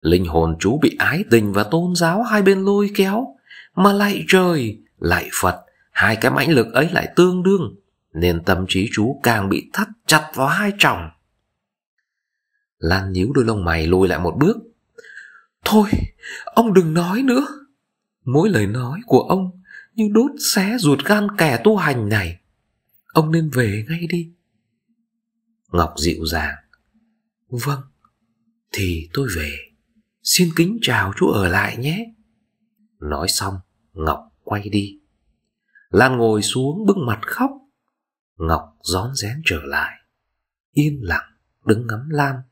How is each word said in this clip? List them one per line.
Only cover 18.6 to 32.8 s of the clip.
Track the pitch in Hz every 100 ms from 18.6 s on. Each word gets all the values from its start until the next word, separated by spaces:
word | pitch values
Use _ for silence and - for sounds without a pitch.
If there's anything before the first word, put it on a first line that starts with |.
| 101
nói | 117 123 165 -
của | 127
ông | - 190 185 - _ - -
như | - 214
đốt | 214 269 - -
xé | - 190 240
ruột | 160 135 -
gan | 208 208 202
kẻ | 160 123
tu | 208 214
hành | 160 127 104
này. | 107 87 85 _ _ _ _ _ _ _
Ông | - 156
nên | 165 160
về | 127 113 101 113
ngay | 165 170
đi." | 170 170 _ _ _ _ _ _ _ _ _ _ _ _ _ _
Ngọc | 85 85 -
dịu | 80 82 80
dàng. | 85 - - _ _ _ _ _ _ _ _ _
"Vâng, | 123 127 139 - _ _ _ _ _ _ _ _
thì | - 95 82 76
tôi | - 135 85
về. | 76 73 - _ _ _ _ _
Xin | - - 175 160
kính | 170 226
chào | 220 110 92 101
chú | 190
ở | 107 92
lại | 95 - 110
nhé." | 135 180 233 _ _ _ _ _ _ _